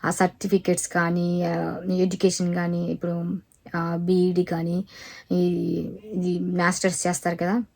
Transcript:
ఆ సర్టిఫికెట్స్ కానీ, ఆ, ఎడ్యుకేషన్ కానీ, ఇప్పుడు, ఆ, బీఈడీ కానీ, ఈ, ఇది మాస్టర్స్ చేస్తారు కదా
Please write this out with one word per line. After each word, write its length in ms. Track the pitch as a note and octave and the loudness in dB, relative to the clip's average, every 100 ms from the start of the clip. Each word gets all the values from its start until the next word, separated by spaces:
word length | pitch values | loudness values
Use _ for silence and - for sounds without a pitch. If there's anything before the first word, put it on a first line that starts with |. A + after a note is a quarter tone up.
ఆ 60 | D3+ | -2
సర్టిఫికెట్స్ 760 | E3+ F3+ - F#3+ G3 F3+ F3+ - | 2 0 0 0 2 2 0 0
కానీ, 540 | F3 E3+ F3 F3 F3 | 0 0 2 0 0
ఆ, 380 | F3 E3+ E3 E3+ F#3 | 0 -2 -4 -4 -2
ఎడ్యుకేషన్ 600 | F#3 F#3 F3+ F#3+ F3+ F3+ | 2 2 4 2 2 0
కానీ, 360 | F3 F3 F3 E3+ | 0 0 -2 -2
ఇప్పుడు, 480 | E3+ E3+ E3+ E3+ F#3 - _ - E3+ | -4 -4 -4 -4 -6 -10 _ -8 -4
ఆ, 200 | E3+ E3+ | -2 -2
బీఈడీ 480 | F3 F#3 F3+ F3+ | 2 4 4 2
కానీ, 400 | F3+ E3+ E3 F3 F#3+ - - - - | 0 0 -2 -2 -4 -12 -20 -20 -2
ఈ, 120 | F3+ F3+ F3 E3+ E3+ E3 F#3+ | 2 2 2 0 -2 -4 -8
ఇది 340 | G#3+ G3+ F3+ F3 | -8 -4 0 0
మాస్టర్స్ 680 | F3+ F3+ F3 F#3 F#3+ F3+ - | 0 2 2 2 0 0 -2
చేస్తారు 300 | F3 F3+ E3+ | 0 -2 -2
కదా 260 | F3 A3+ A3+ | 0 0 -2